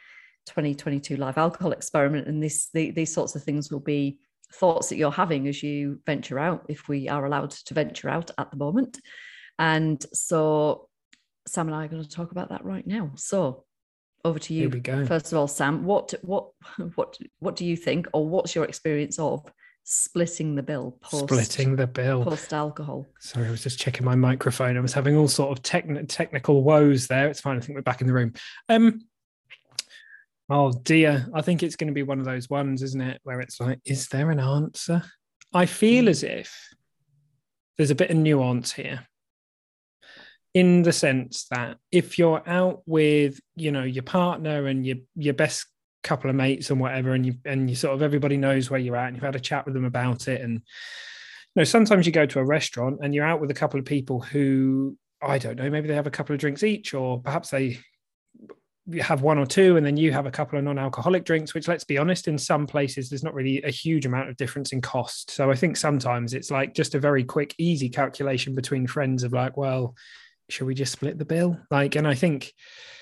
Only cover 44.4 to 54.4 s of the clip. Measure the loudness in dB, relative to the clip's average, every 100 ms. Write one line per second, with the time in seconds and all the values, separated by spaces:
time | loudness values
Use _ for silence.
44.4 | -4 -2 -2 -2 -2 -6 -8 -4 -2 2
45.4 | 0 -2 -10 _ _ _ -4 -2 0 2
46.4 | 2 0 0 -2 0 -2 0 0 0 -4
47.4 | -4 -2 -2 0 -2 0 0 2 2 2
48.4 | 2 2 0 -2 -2 -2 -4 -4 -6 -6
49.4 | -4 -4 -4 -4 0 0 0 -2 -2 -4
50.4 | -4 -6 -8 -16 -16 -16 -16 -18 -18 -20
51.4 | -4 2 4 6 8 6 6 6 4 4
52.4 | 2 2 0 -2 -2 -2 -2 0 2 0
53.4 | -2 -2 -2 -2 -2 -2 -2 -4 -4 0